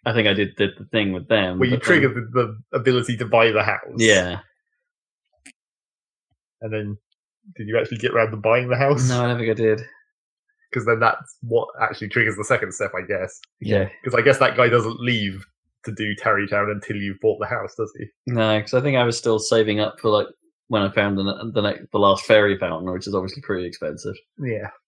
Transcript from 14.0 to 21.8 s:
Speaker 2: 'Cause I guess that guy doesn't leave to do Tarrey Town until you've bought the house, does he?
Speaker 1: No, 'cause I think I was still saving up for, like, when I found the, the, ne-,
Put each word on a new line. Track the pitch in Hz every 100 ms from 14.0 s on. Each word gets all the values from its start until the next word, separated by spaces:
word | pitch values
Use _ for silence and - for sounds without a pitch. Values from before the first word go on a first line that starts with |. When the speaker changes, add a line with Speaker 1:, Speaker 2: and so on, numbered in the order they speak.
| 127
Speaker 2:
'Cause |
I | 120
guess | 117 131
that | 131 120
guy | 123
doesn't | 120 110 117
leave | 120 117 101 98 - _ _ _ -
to |
do | 107 107 104
Tarrey | 117 101 101
Town | 101 104
until | 101 - 104
you've | 101 98
bought | 110 110
the | 104
house, | 117 101 -
does | 107 -
he? | 113 _ -
Speaker 1:
No, | 120 110 107
'cause | 104 127
I |
think | 143 131
I |
was | 120 113
still | 117 110
saving | 110 117 110 104
up | 107 -
for, | 113
like, | 104 95 - _ _ _
when | 113
I | 98
found | 107 101 98
the, | 98 - 113
the, | 107
ne-, | 101 -